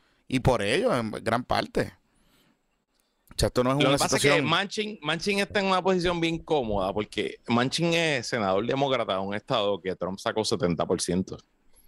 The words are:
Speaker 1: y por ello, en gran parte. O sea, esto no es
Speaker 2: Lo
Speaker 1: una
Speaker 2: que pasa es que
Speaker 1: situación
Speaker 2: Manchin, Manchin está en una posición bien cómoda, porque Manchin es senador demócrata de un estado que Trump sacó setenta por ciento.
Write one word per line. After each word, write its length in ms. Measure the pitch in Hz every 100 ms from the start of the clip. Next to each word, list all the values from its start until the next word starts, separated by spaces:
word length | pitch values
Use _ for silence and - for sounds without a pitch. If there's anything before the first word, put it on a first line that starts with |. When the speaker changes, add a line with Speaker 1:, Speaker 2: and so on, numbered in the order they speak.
| _ _ _
Speaker 1:
y 140 | 127
por 220 | 131 117
ello, 300 | 101 147 240 139
en 160 | 110
gran 320 | - 107 117
parte. 480 | 123 104 110 - 95 - _ _ _ _ _ _ _ _ _ _ _ _ _
O 60 | -
sea, 120 | 110
esto 140 | -
no 80 | 127
es 60 | 139
Speaker 2:
Lo 120 | 139
Speaker 1:
una 60 | 139
Speaker 2:
que 20 |
pasa 180 | 170 -
es 60 |
que 60 | 143
Speaker 1:
situación 200 | 160 143
Speaker 2:
Manchin, 500 | 170 202 - 214 208
Manchin 380 | 147 165 208 202
está 200 | 202 208
en 60 | 196
una 160 | 185
posición 380 | 180 185 175 175
bien 180 | 165 165
cómoda, 540 | - 156 113 101 95
porque 480 | 98 107 - 92 - -
Manchin 440 | 117 131 - 170
es 360 | 165 165 139 110
senador 360 | 127 98 95
demócrata 500 | 117 135 139 131 104
de 40 | 95
un 160 | 98
estado 460 | 104 - 127 101 98
que 120 | 90 87
Trump 220 | 90 95
sacó 260 | 117 110
setenta 420 | 104 98 87 82 85
por 140 | 92
ciento. 360 | - 90 92 - - _ _ -